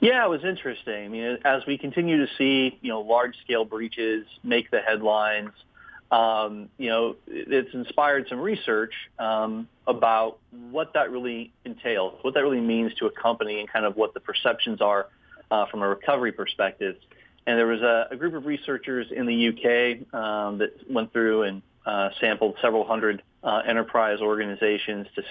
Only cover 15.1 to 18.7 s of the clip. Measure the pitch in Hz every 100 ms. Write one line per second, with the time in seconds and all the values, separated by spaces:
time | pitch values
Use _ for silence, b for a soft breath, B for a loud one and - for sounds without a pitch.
15.1 | b b b b 107 101 107 101 98 -
16.1 | 139 117 98 98 - 98 - 98 90 _
17.1 | b b b - 117 113 113 120 117 113
18.1 | 131 170 160 139 143 -